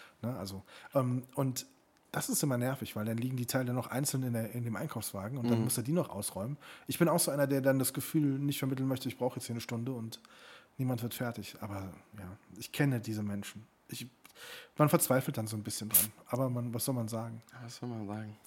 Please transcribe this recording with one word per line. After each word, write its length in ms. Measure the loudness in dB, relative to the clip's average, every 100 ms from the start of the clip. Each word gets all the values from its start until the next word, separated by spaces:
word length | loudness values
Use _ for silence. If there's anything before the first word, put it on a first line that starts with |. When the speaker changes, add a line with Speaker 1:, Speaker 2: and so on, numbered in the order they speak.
| -20 -8
Speaker 1:
ne? 140 | -6 -4
Also, 260 | -6 -8 -12 -18 0 2
ähm, 280 | 4 0 -2 0
und 300 | 0 0 -8 _ _ _ -8
das 180 | -6 -2
ist 140 | 0
immer 160 | 2 2
nervig, 360 | 0 -2 -4 -4
weil 100 | -2
dann 120 | 0
liegen 200 | 0 -2
die 100 | 0
Teile 260 | 0 0
noch 140 | 0 0
einzeln 340 | -2 0 0
in 120 | 0
der, 180 | 0 -2
in 120 | -4 -4
dem 100 | -2
Einkaufswagen 640 | -4 -4 -6 -6 -6 -2
und 100 | 2
dann 80 | 4
Speaker 2:
Mhm. 40 |
Speaker 1:
muss 140 | 4 0
er 60 |
die 100 | 2
noch 160 | 2 0
ausräumen. 480 | -2 -6 -4 -4 -6 -10 -16 -6
Ich 140 | 4
bin 80 | 4
auch 120 | 6
so 120 | 4
einer, 160 | 4 4
der 120 | 6
dann 180 | 6 6
das 120 | 4
Gefühl 440 | 0 0 4 4 4
nicht 220 | 0 2
vermitteln 280 | 0 2 2
möchte, 200 | 0 -2
ich 100 | 0
brauche 200 | -2 -2
jetzt 100 | -4
hier 60 | -6
eine 60 |
Stunde 320 | -2 -2 -2
und 260 | -4 -6 -10 -16 -20 -20 -20 -16 -2
niemand 240 | 0 0
wird 140 | -2 -2
fertig. 400 | -4 -4 -8 -8
Aber 300 | -8 -6 -6 -10 -16 -14
ja, 180 | -12 -12 -16 -14
ich 120 | -8
kenne 280 | 2 4 4
diese 240 | 0 -2
Menschen. 420 | -2 -4 -6 -12 -18 _ -14
Ich, 180 | -12 -12 _ -20 -18 -16 -14 -8 4
man 120 | 6
verzweifelt 500 | 6 6 4 4 -2
dann 80 | -2
so 100 | -4
ein 60 |
bisschen 260 | -4 -6 2
dran. 220 | 2 2 -2 -6
Aber 240 | 0 0
man, 200 | 0 -2
was 140 | -2 0
soll 80 |
man 140 | 0 0
sagen? 340 | -4 -6 -10 -14
Speaker 2:
Ja, 100 | -16 -14
was 120 | -10
soll 120 | -6
man 160 | -6 -4
sagen? 320 | -6 -6 -10